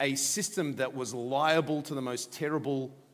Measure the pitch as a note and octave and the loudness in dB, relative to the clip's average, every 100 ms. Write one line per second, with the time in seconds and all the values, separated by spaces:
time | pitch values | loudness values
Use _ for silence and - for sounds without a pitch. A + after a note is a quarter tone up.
0 | C#3 C3+ - G#3 - - D3+ B2+ B2+ C3 | 0 2 0 0 -2 -2 -2 0 -2 -2
1 | A#2+ A#2+ A#2+ C3+ D#3 D#3+ D3 D3+ C#3+ C#3 | -4 -4 0 2 6 4 4 0 -2 -4
2 | B2+ B2 - - D3+ D#3 B2+ C3+ C3 - | -2 -4 -6 -4 0 0 0 -2 -2 -10
3 | - | -20